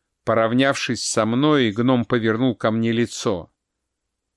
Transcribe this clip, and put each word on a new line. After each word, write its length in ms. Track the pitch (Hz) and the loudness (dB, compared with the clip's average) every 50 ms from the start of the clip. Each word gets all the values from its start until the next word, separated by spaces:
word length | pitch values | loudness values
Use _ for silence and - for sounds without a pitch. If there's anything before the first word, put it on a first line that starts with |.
| _ _ _ _ - | _ _ _ _ -4
Поравнявшись 800 | 120 110 113 113 110 120 127 135 139 127 - - - 117 - - | 0 2 2 2 2 2 2 2 2 0 -2 -4 -4 -4 -4 -4
со 200 | - - 117 107 | -4 0 0 0
мной, 460 | 110 117 127 147 156 151 139 123 110 | 0 0 0 2 2 2 2 2 0
гном 340 | 98 113 120 131 131 120 113 | 0 0 0 2 2 0 0
повернул 520 | - 123 117 110 113 107 113 131 131 104 | 0 -2 0 0 0 0 0 0 0 -2
ко 160 | - - 113 | 0 -2 -2
мне 180 | 110 113 113 117 | 0 0 0 0
лицо. 640 | 113 117 117 - - - - 120 98 85 80 _ _ _ _ _ _ _ _ _ _ _ _ _ _ _ _ _ _ | 0 0 -2 -2 -4 -6 -4 -4 -4 -4 -8 _ _ _ _ _ _ _ _ _ _ _ _ _ _ _ _ _ _